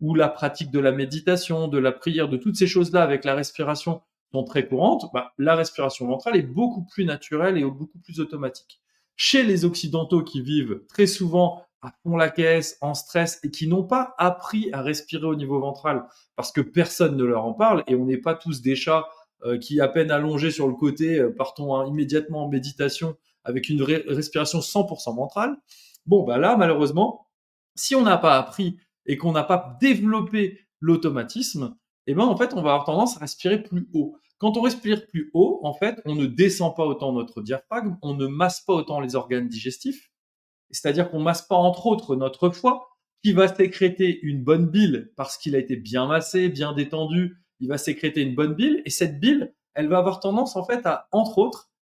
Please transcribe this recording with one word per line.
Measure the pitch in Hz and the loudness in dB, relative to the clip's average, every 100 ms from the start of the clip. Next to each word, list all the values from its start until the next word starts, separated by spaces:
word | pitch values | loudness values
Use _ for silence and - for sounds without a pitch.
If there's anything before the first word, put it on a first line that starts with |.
ou | 156 | -2
la | 160 151 | 2 2
pratique | - 147 - 143 | 0 -6 -4 -4
de | 139 | 2
la | 135 | 2
méditation, | 135 135 156 180 180 180 160 160 | 2 -4 -4 0 0 0 -4 0
de | 143 | 2
la | 131 | 0
prière, | 127 165 160 151 | 0 -4 0 0
de | 131 | 0
toutes | 214 - | -2 2
ces | 180 | 2
choses-là | 185 175 180 | 4 2 4
avec | 160 139 | 4 2
la | 143 | 0
respiration | 139 143 - 147 147 - 165 - _ _ | -2 -4 -4 -4 -2 -4 -6 -10 _ _
sont | 135 | -6
très | 120 147 127 | -2 -2 0
courantes, | 127 - - 175 | 2 2 2 -2
bah, | 123 123 - | -6 -6 -2
la | 143 165 | 2 2
respiration | 160 - 135 - 123 | 2 -2 -4 -4 -4
ventrale | 135 240 202 | -4 0 0
est | |
beaucoup | 135 139 247 202 175 | 0 -2 -2 -2 -8
plus | - 175 | -4 -2
naturelle | 143 - 151 185 185 | -4 -6 -2 0 0
et | |
beaucoup | 135 135 156 175 | -2 -4 -12 -16
plus | - 160 | -16 -8
automatique. | 151 147 131 - _ - _ _ _ - | -8 -6 -8 -10 _ -20 _ _ _ -4
Chez | - 269 | 2 4
les | 233 185 | 4 2
Occidentaux | 175 170 156 160 160 175 | 2 0 -4 -2 2 0
qui | 160 139 | 0 -6
vivent | 127 151 123 95 - | -2 0 0 -6 -8
très | - 196 | 2 2
souvent | - 175 180 175 - - _ | 2 0 4 2 0 -16 _
à | 127 - | -20 -10
fond | 170 170 | -4 2
la | 160 | 2
caisse, | 160 165 165 151 - | 2 4 4 0 -6
en | 143 143 | -6 -6
stress, | - 170 165 - | -4 -2 0 -2
et | 147 | -8
qui | - 160 | -4 0
n'ont | 180 | 0
pas | 180 254 254 - | 2 0 -2 0
appris | 180 180 - 214 214 | 0 0 -4 -4 -4
à | 139 | -4
respirer | 131 151 - 160 160 | -4 -4 -6 -6 -4
au | 151 | -4
niveau | 139 139 | -2 -2
ventral, | 139 139 151 135 - _ _ - | -2 -4 -2 -2 -4 _ _ -10
parce | - | -4
que | - | -2
personne | 131 175 165 - 165 139 | 0 0 0 2 0 2
ne | |
leur | 123 117 113 | 2 0 -2
en | |
parle, | 110 220 180 - | 2 4 4 2
et | 127 | 0
on | 127 | 2
n'est | 127 | -2
pas | 165 | -2
tous | 160 170 139 | -4 -4 -4
des | 120 131 | -2 -2
chats, | - 160 156 - _ _ 120 | 2 0 0 -12 _ _ -6
euh, | 120 | -6
qui, | 120 147 | -2 0
à | 139 | 2
peine | 165 160 | 2 2
allongés | 147 151 147 160 | 2 0 0 -2
sur | 156 135 | 0 -2
le | |
côté, | 123 147 147 160 160 | 2 0 0 0 2
euh, | 120 | 2
partons, | 110 131 - 143 135 | 0 -6 -6 -4 -2
hein, | 135 | -2
immédiatement | 151 135 151 151 156 143 | -2 0 0 -2 -6 -4
en | |
méditation | 139 135 - 143 - 165 151 _ _ | -4 -4 -4 -4 -2 -8 -8 _ _
avec | - 127 123 | -8 -6 -2
une | 147 | -2
ré-, | 135 156 - | 0 -2 -2
respiration | 143 151 156 147 170 | -4 -2 -4 -2 -4
cent | - 208 | -2 -2
pour | 196 160 | -2 -4
cent | - | -8
ventrale. | 117 143 202 240 277 _ - - _ - | -6 -6 -4 -4 -6 _ -20 -20 _ 2
Bon, | 202 127 | 4 4
bah | 120 | 2
là, | 175 233 | 4 4
malheureusement, | 175 151 143 151 226 - _ _ _ _ _ - | 4 4 2 2 0 0 _ _ _ _ _ -8
si | - 269 | 0 4
on | |
n'a | 220 180 | 4 6
pas | 160 135 | 6 4
appris | 127 - 185 - _ _ - | 4 -2 -4 -4 _ _ -6
et | 143 | -2
qu'on | 170 | 0
n'a | 156 | 0
pas | 139 180 180 - | 2 0 -2 0
développé | 269 202 214 220 175 214 196 - _ _ | 2 4 2 0 -2 0 -2 -4 _ _
l'automatisme, | 160 165 165 135 117 - 156 160 120 - _ _ - | 2 2 2 -2 -4 -6 -6 -6 -8 -10 _ _ -4
eh | 156 | 2
ben, | |
en | 240 190 | 2 2
fait, | 240 247 | 0 0
on | |
va | 151 | 0
avoir | 143 147 | 0 2
tendance | 160 240 - | 0 0 -2
à | |
respirer | 147 - 180 208 | -12 -6 -2 -2
plus | 214 175 - | -2 -6 -4
haut. | 160 139 - _ _ | -2 -4 -6 _ _
Quand | 214 220 | -2 2
on | |
respire | 247 233 208 208 - | 0 0 -2 -2 -2
plus | 165 147 | -8 -2
haut, | 165 208 403 | 4 4 4
en | 151 | -4
fait, | - 208 226 156 | -2 -2 -2 -6
on | 151 | -2
ne | 135 | -2
descend | 117 190 180 170 165 | 4 2 4 -2 0
pas | 156 | -2
autant | 135 139 | -2 -2
notre | 123 120 - | -4 -6 -10
diaphragme, | 104 135 - 226 214 175 | -8 -8 -6 -6 -6 -6
on | 147 143 | -6 -4
ne | 135 | -4
masse | 143 180 - | -2 -2 -2
pas | - | -2
autant | 175 156 147 | -2 0 -6
les | 131 127 | -4 -4
organes | 123 123 123 | -2 -4 -4
digestifs, | 113 120 - 262 269 _ _ _ _ _ _ _ | -6 -8 -8 -8 -8 _ _ _ _ _ _ _
C'est-à-dire | - 156 143 175 | -6 -2 0 0
qu'on | 160 | 0
masse | 160 165 | 0 0
pas, | - 180 | 0 4
entre | 175 180 233 | 4 2 0
autres, | 214 - 131 | 0 0 -2
notre | 135 - 180 | -2 0 0
foie, | 175 247 247 - _ _ _ | 2 0 0 -6 _ _ _
qui | 208 | 2
va | 185 190 | 4 4
sécréter | 190 185 - 185 185 185 165 | 4 0 4 0 2 0 0
une | 151 143 | -4 -4
bonne | 123 160 170 | 2 4 4
bile | 196 202 120 - - | 4 4 2 -4 -10
parce | 135 - | -10 -8
qu'il | 151 139 | -2 -2
a | |
été | 131 120 | -2 -6
bien | 104 127 131 | -4 -2 0
massé, | 160 160 185 180 | 0 0 0 0
bien | 139 147 | -2 -4
détendu. | 143 143 156 156 175 180 - _ _ | -4 -4 -4 -2 0 -2 -6 _ _
Il | 127 | -6
va | 143 | -4
sécréter | - 151 156 151 | -4 -4 -2 -2
une | 135 123 | -2 0
bonne | 151 | -2
bile | 156 269 302 - | 0 0 0 -2
et | |
cette | - 170 143 | -2 -2 0
bile, | 214 285 - - _ | 2 2 0 -10 _
elle | 147 202 | -4 0
va | 185 | 2
avoir | 180 185 | 2 0
tendance, | 196 214 262 190 | -2 0 -2 -4
en | |
fait, | 180 247 190 | -4 -2 -2
à, | 143 - | -4 -2
entre | 208 220 - | -2 2 2
autres, | 240 - - _ | 2 0 -18 _